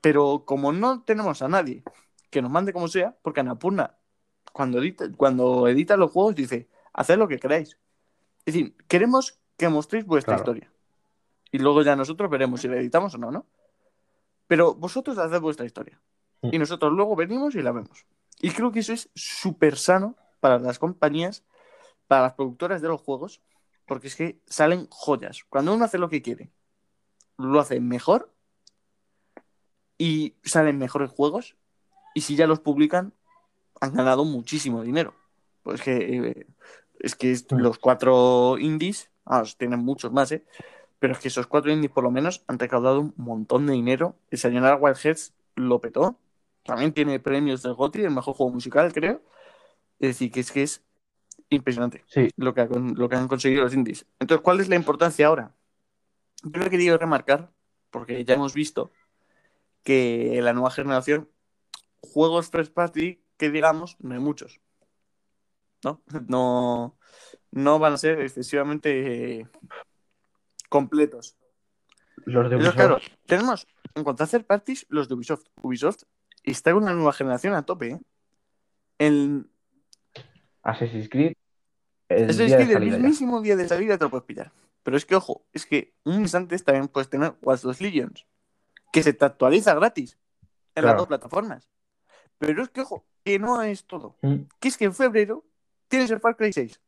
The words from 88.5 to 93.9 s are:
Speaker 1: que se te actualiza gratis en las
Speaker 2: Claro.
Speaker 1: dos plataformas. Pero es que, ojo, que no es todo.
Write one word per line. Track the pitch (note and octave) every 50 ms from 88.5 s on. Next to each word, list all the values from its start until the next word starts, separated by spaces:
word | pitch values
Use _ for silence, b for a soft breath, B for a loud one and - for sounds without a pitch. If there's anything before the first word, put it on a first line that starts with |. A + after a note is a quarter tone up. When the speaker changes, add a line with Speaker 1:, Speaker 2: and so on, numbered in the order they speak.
| _ _ _ _ _ - _ _ -
Speaker 1:
que | D#3+ D#3
se | D3 C#3+
te | - -
actualiza | C#3 - _ C3+ B2+ D3+ G3+ G#3 G#3 E3+
gratis | D3 F3+ A#3 - - B2+ B2+ _ _ _ _ _ _ _ _ _ _ _ _ _
en | D#3+ D#3
las | A#2+
Speaker 2:
Claro. | A2+ G2+
Speaker 1:
dos | F3+ -
plataformas. | D3+ C3+ - A#2+ D#3+ F3+ G#3 A3+ C#3+ - _ _ _ _ _ _ _ _ _ b b b b b _ _
Pero | D3 D3+ D3+ E3 B3+
es | B3+
que, | _ - C4
ojo, | C4 G3+ - _ _ _ _ _
que | G3 G3+ G3
no | G#3 A3+ B3 A#3 A3+
es | G#3+ G3+ F#3+ -
todo. | _